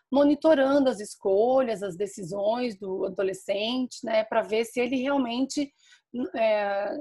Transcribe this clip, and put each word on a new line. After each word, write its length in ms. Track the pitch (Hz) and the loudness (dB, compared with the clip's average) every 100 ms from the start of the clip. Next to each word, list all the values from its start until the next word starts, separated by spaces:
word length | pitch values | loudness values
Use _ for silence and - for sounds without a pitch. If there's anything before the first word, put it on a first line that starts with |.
| - | -2
monitorando 800 | 262 285 294 320 302 269 285 262 | 2 4 4 4 4 4 4 2
as 100 | 202 | 0
escolhas, 840 | 208 - 208 190 233 262 247 208 | -6 -6 0 2 4 2 2 -2
as 120 | 196 175 | -6 -6
decisões 800 | 202 208 175 202 202 240 247 196 | -6 -8 -10 -4 -2 -2 -4 -6
do 280 | 196 190 190 | -8 -4 -4
adolescente, 920 | 185 190 190 - 196 220 254 254 - 226 | -2 -4 -4 -4 -4 -2 -2 -4 -6 -2
né? 180 | 220 | 0
Pra 180 | 220 233 | 0 0
ver 200 | 190 220 233 | 0 0 -2
se 140 | - | -2
ele 180 | 240 262 | -2 -2
realmente, 760 | 262 285 247 233 262 - 285 _ _ _ _ 240 269 254 | 0 0 0 -2 -2 -2 -6 _ _ _ _ -8 -6 0
é, 600 | 220 214 202 202 202 294 | 2 2 0 -2 -4 -6